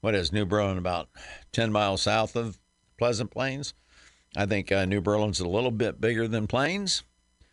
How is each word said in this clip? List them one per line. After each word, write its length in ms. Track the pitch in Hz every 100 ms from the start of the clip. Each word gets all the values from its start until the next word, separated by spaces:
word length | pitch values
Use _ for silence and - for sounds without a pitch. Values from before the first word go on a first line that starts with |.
what 160 | 107 101
is 160 | 85
New 120 | 104
Berlin, 320 | 98 104 98 95
about 320 | 90 87 76 - - - -
ten 180 | - 113
miles 320 | 107 101 98
south 320 | - 107 110
of 240 | 120 113 92 _ _ _ -
Pleasant 320 | 120 110 107
Plains? 440 | - 135 135 143 - _ - - _ _ -
I 100 | 101
think, 240 | 101 95
uh, 140 | 98
New 160 | 92 101
Berlin's 400 | 92 104 107 90
a 80 | 87
little 240 | 98 127
bit 280 | 110 113 -
bigger 280 | 107 113 113
than 180 | 113 107
Plains, 560 | 123 143 196 196 - - _ _ _ _